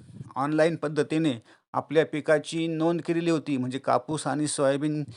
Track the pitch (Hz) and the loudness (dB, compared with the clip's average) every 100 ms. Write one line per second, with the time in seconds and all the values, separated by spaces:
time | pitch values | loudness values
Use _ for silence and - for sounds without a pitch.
0 | - - - 131 143 156 165 156 151 147 | -20 -18 -10 -4 0 4 2 2 -4 -2
1 | 135 160 160 117 - - _ 131 - 151 | 0 2 0 -2 -8 -20 _ -6 0 2
2 | 151 151 147 151 147 165 165 160 165 175 | 2 0 2 2 2 -4 -2 0 0 0
3 | 170 170 170 156 143 131 127 135 127 123 | 0 0 2 0 0 -2 -2 -2 0 0
4 | - 156 143 143 147 - 135 143 151 151 | 0 -4 -2 -2 -2 0 2 2 0 -2
5 | 143 | -6